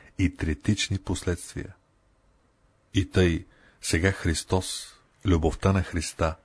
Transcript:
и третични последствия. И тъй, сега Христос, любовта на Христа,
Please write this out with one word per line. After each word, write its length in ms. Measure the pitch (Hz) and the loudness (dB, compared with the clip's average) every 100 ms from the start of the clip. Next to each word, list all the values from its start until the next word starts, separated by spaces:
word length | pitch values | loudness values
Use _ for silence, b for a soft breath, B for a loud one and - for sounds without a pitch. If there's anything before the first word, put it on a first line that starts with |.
| B - | B 0
и 180 | 90 - | 0 0
третични 600 | 82 76 - 104 - 98 | -4 0 0 0 -2 -4
последствия. 760 | - 90 92 87 - 90 87 - _ _ _ _ _ _ _ _ _ _ _ | -4 -4 -2 -4 -6 -12 -12 -16 _ _ _ _ _ _ _ _ _ _ _
И 160 | 101 - | -2 0
тъй, 360 | 98 87 82 - b b b | 4 4 2 -4 b b b
сега 300 | - 85 92 | -4 0 0
Христос, 840 | 95 85 80 - 95 - - - - _ _ | 0 -2 -2 0 0 0 -8 -12 -20 _ _
любовта 480 | 98 85 80 - 98 | 2 2 2 2 2
на 100 | 95 | 2
Христа, 540 | 85 85 - - 80 - | 0 -4 -6 -2 -2 -2